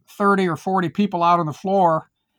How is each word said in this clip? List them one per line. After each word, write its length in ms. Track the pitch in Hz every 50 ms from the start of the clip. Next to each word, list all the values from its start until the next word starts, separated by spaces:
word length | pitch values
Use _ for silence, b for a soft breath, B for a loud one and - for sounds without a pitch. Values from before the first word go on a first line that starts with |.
| _ -
thirty 400 | - - 202 202 196 190 190 170
or 80 | 156
forty 320 | - - 190 190 185 175 156
people 340 | - 202 208 196 180 170
out 160 | 170 175 175 170
on 60 | 165
the 80 | 156
floor 580 | 139 - - 190 196 196 180 165 160 156 - _ _ _ _ _ _